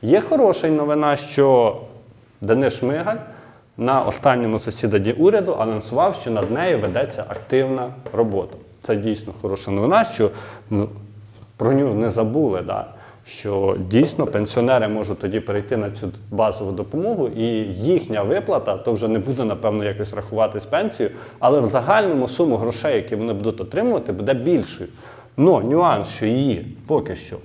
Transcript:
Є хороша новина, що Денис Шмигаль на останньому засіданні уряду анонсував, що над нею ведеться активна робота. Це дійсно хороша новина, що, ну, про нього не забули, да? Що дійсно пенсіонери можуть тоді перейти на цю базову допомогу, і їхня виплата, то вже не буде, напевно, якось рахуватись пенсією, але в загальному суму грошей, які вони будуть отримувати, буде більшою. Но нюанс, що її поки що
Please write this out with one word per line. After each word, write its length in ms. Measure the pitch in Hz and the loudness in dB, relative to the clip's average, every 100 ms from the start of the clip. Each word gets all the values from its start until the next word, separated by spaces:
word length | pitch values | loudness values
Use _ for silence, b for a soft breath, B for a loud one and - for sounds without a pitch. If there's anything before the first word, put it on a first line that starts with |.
Є 200 | 110 180 | 4 2
хороша 460 | 392 311 233 175 160 | 4 4 4 4 2
новина, 480 | 156 147 151 151 143 | 2 2 2 2 0
що 640 | - - 139 127 113 98 - - - - _ _ | -2 2 6 6 6 2 -10 -20 -20 -20 _ _
Денис 320 | 101 113 135 | 0 2 2
Шмигаль 440 | - 123 147 180 220 - B B B B - | 0 -2 -2 -2 -4 -8 B B B B -4
на 240 | 117 135 | 2 2
останньому 580 | 120 - 139 123 117 110 | 2 2 2 4 2 -2
засіданні 540 | - 104 113 104 98 | -4 -4 0 2 2
уряду 420 | 120 170 208 185 165 | 4 4 4 0 -2
анонсував, 560 | 110 110 - 123 180 - | -2 -2 -4 0 2 0
що 160 | - | -4
над 200 | 110 98 | -2 0
нею 280 | 123 180 147 | -2 0 0
ведеться 460 | 104 92 139 - 107 | 0 -2 -2 -6 -10
активна 680 | 104 - 131 131 131 123 127 - | -10 0 0 2 -2 -4 -10 -8
робота. 440 | 107 117 98 90 - - - | 0 0 0 -4 -10 -20 -20
Це 140 | - 110 | -4 -2
дійсно 380 | 107 104 - - | 0 -4 -6 -8
хороша 300 | 104 98 - | -6 -6 -4
новина, 320 | 98 113 202 | -2 2 2
що, 280 | 226 - 107 B B B - | 2 0 0 B B B -4
ну, 200 | 104 107 - - - - - - _ | -2 -2 -6 -18 -20 -20 -20 -20 _
про 160 | 110 | 2
нього 200 | 135 139 | 2 2
не 160 | 104 113 | 2 0
забули, 520 | 98 110 131 147 92 | 0 0 2 0 0
да? 240 | 87 101 - - B B - | -2 -6 -6 -14 B B -20
Що 480 | - 107 98 98 95 | -10 -4 0 0 0
дійсно 480 | 92 107 143 - 147 | 2 4 4 2 0
пенсіонери 600 | 104 104 - 120 127 110 | 0 0 2 4 4 2
можуть 320 | 107 98 95 | -2 -4 -4
тоді 200 | 98 104 | -2 -4
перейти 380 | - 101 101 117 | -2 -4 -2 -2
на 140 | 101 | -2
цю 200 | 104 95 - - | -6 -10 -10 -10
базову 400 | 107 110 104 95 | 0 0 0 -6
допомогу, 560 | 95 101 147 196 220 127 | -6 -4 -4 -2 -2 -2
і 160 | 107 113 113 | -2 -2 -2
їхня 600 | 107 92 120 175 - 107 | -4 -4 2 0 0 -4
виплата, 540 | 101 175 214 160 - 95 | 0 0 0 -2 0 -4
то 160 | - | -2
вже 140 | 110 113 | -2 0
не 120 | 110 | -2
буде, 240 | 98 131 | -2 -4
напевно, 400 | 113 101 113 107 | -2 -2 -2 0
якось 300 | 104 101 104 | -2 -4 -6
рахуватись 520 | 101 101 110 110 104 - | -8 -8 -2 0 -2 -4
пенсією, 500 | 151 214 - 107 B B B | -2 -2 -2 -4 B B B
але 200 | 123 143 | 2 4
в 80 | 117 | 2
загальному 600 | 131 120 214 202 147 127 | 0 2 2 4 0 -2
суму 300 | - 170 127 | 0 2 2
грошей, 380 | 113 117 156 123 | -2 -2 0 0
які 200 | - 107 | -2 -4
вони 180 | 113 | -4
будуть 280 | 101 110 104 | -2 -4 -4
отримувати, 500 | 95 160 240 202 - | -6 -2 0 0 -2
буде 220 | 92 104 | -4 0
більшою. 560 | 135 131 165 101 - 87 B B B B - | 0 2 2 0 -8 -12 B B B B 2
Но 240 | 156 156 | 4 6
нюанс, 480 | 110 151 175 113 101 | 4 4 4 2 -2
що 160 | - 107 | -4 0
її 520 | 123 139 98 - - - | 2 0 -2 -4 -14 -2
поки 280 | 151 - 90 | -2 -2 -10
що 220 | - 95 | -10 -14